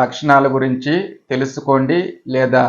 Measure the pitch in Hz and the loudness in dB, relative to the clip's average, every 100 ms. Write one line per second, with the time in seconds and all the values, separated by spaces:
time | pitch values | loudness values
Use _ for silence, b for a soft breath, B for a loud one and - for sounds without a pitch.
0 | 123 - 151 139 135 135 131 127 135 170 | -2 -2 2 4 4 0 -2 -4 -2 -2
1 | 202 - - 127 135 139 139 139 135 170 | -4 -12 -8 -4 -4 -6 0 0 2 0
2 | 185 - - 131 131 127 | -2 -8 -6 -2 2 2